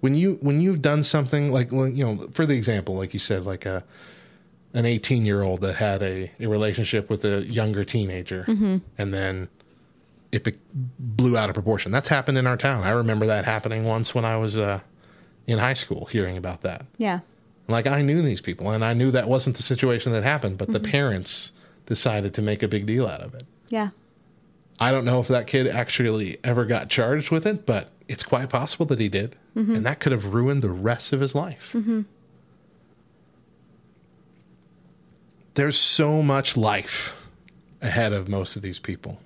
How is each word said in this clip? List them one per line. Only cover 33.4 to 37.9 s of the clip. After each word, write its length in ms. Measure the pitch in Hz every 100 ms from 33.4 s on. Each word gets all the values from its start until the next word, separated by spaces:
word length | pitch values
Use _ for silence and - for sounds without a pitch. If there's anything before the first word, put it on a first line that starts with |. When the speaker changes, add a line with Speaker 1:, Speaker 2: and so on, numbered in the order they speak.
| _ _ _ _ _ _ _ _ _ _ _ - _ _ - - _ - _ _ -
Speaker 1:
There's 240 | - 143 147
so 440 | - - 151 156
much 340 | 147 139 131 -
life 720 | 107 104 - - - - - - - - _ -
ahead 300 | 120